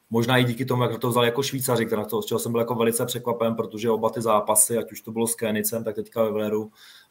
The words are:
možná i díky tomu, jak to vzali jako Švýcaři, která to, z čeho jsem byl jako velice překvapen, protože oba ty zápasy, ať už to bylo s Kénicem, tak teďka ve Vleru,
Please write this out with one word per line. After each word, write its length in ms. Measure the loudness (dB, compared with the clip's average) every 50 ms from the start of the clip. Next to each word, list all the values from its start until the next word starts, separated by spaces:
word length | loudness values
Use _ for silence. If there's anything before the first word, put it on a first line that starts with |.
| _ _
možná 280 | 0 0 2 4 4 4
i 60 | 4
díky 200 | 2 0 -2 -2
tomu, 180 | -2 0 0
jak 160 | 0 0 0 -2
to 100 | -2 2
vzali 180 | 4 4 4
jako 160 | 4 2 0
Švýcaři, 440 | -2 -2 -4 -4 0 0 2 2 2
která 180 | 0 0 -2 -2
to, 180 | -2 -4 -4
z 40 | -4
čeho 120 | -2 -4 -4
jsem 140 | -2 -2
byl 80 | 0 0
jako 140 | 0 0 0
velice 320 | 2 2 2 2 0 -2
překvapen, 480 | -2 -4 -4 -4 -4 -2 0 0 0 0
protože 360 | 0 -4 -6 -6 -2 0 0
oba 200 | 2 2 2 0
ty 120 | -2 0
zápasy, 560 | 2 2 2 2 2 2 2 2 4 2 2 -2
ať 140 | -2 -4
už 80 | -10 -14
to 120 | -12 -8
bylo 140 | -2 -2 -2
s 80 | -2 -2
Kénicem, 500 | -2 -2 -2 0 0 -2 -2 -4 -4 -4
tak 100 | -4 -6
teďka 280 | -6 -8 -6 0 0
ve 80 | 0 2
Vleru, 400 | 2 0 0 0 0 -2 -2 -4 -12 _ -20 -20 -20 -20 _ _